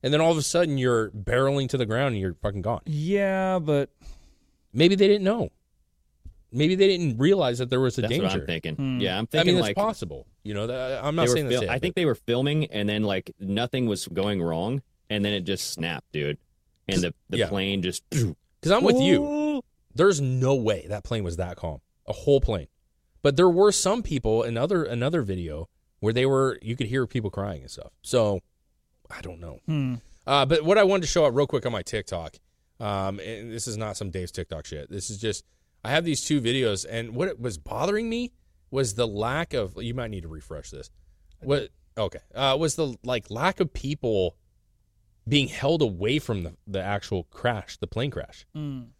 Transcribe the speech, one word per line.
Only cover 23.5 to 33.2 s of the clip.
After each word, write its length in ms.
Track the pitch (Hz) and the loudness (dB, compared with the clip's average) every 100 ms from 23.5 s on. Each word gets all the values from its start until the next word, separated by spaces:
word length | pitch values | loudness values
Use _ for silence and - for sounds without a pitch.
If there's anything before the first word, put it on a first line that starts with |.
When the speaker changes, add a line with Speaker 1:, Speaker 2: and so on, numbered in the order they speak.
| 175 208 | 8 6
Speaker 1:
some 300 | 190 190 226 | 6 2 0
people 400 | - 143 113 110 | 0 -2 2 2
in 160 | 117 117 | 2 0
other, 260 | 143 190 | 0 0
another 380 | 156 120 123 165 | 0 0 0 0
video 460 | 110 95 82 76 82 _ _ _ | -2 -4 -4 -8 -10 _ _ _
where 120 | 104 | 0
they 140 | 117 131 | 2 4
were, 320 | 135 135 - | 4 2 0
you 160 | 110 120 | -6 -6
could 120 | 113 | -2
hear 180 | 127 120 | -2 -2
people 240 | 127 107 | -2 -4
crying 320 | 95 98 82 | -4 -6 -8
and 80 | 65 | -12
stuff. 220 | - - _ | -16 -18 _
So, 380 | - 127 107 98 - _ _ _ _ _ _ | 0 2 4 2 -6 _ _ _ _ _ _
I 100 | - | -14
don't 180 | 95 85 | -14 -14
know. 200 | 85 - - | -14 -14 -4
Speaker 2:
Hmm. 280 | 156 131 120 - - - | -2 -2 -4 -10 -16 0
Speaker 1:
Uh, 180 | 139 | 2
but 200 | 139 165 | 4 2
what 120 | 156 202 | 4 6
I 60 | |
wanted 180 | 196 196 | 6 4
to 60 | 165 | 2
show 160 | - | 4
out 100 | 151 | 4
real 120 | 123 143 | 4 0
quick 180 | 139 | 0
on 80 | 123 | -2
my 100 | 113 | -4
TikTok, 540 | 87 110 98 87 80 - _ _ _ _ | -4 -6 -4 -8 -8 -14 _ _ _ _
um, 400 | 110 101 98 101 | -4 -2 -2 -4